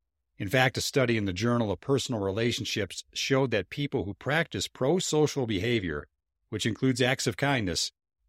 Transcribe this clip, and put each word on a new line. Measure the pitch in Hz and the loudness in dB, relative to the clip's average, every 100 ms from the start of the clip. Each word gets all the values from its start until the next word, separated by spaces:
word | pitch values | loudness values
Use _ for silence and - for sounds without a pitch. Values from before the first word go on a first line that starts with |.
| _ _ _ _ | _ _ _ _
In | 101 | 0
fact, | 131 127 - | 2 2 2
a | |
study | - 143 123 113 | -2 2 2 2
in | 101 | 0
the | |
Journal | 90 117 120 110 | 0 0 2 0
of | 92 | -2
Personal | - 139 - 117 | 0 0 0 -2
Relationships | 98 95 120 113 104 - 98 - - | -2 0 0 0 -4 -4 -4 -6 -12
showed | - - 135 135 | -6 0 2 2
that | 110 92 | 0 -2
people | - 143 131 95 | -6 -4 -2 -4
who | 98 | -6
practice | - 151 160 104 - | -2 0 0 -4 -6
pro-social | - 131 180 - 156 151 - 117 | -2 0 2 0 2 2 0 -2
behavior, | 98 113 117 95 73 73 _ _ _ _ | 0 0 0 -2 -6 -8 _ _ _ _
which | 107 117 | -2 -2
includes | - 131 120 | 0 0 2
acts | 123 131 - | 2 2 -2
of | - | 0
kindness, | 139 135 98 82 - - _ _ | 2 2 0 -2 -4 -8 _ _